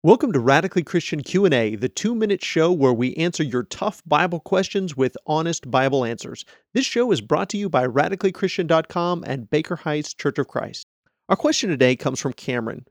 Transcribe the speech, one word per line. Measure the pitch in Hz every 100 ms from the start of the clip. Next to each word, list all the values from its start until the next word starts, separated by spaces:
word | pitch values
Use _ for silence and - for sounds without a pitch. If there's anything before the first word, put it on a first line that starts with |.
Welcome | 156 247 269
to | 147
Radically | 117 139 180 190
Christian | 160 180 - 156
Q | 135 180
and | 196
A, | 135 113 107
the | 123
two-minute | - 214 233 214 196
show | - - 165
where | 180 135
we | 117 127 -
answer | 165 -
your | 156 123
tough | 110 - 202 - -
Bible | 151 175 170
questions | - 185 190 202 190 135
with | 131 - -
honest | 156 165 165 131
Bible | 131 135 135 120
answers. | 117 - - - - _
This | 233 262
show | 240 247
is | 160
brought | 107 147 -
to | 202
you | 202
by | 143 127
radically | 123 165 190 190
christian | 185 190 - 165
dot | 165 160
com | 180 175 175 -
and | 135 113
Baker | 151 160 170
Heights | 165 151 147
Church | - 175 170
of | 135
Christ. | - - - - _ _ _ _
Our | 190
question | 302 311 208
today | 143 127 127
comes | 147 131
from | 143
Cameron, | 123 - 123 113 - -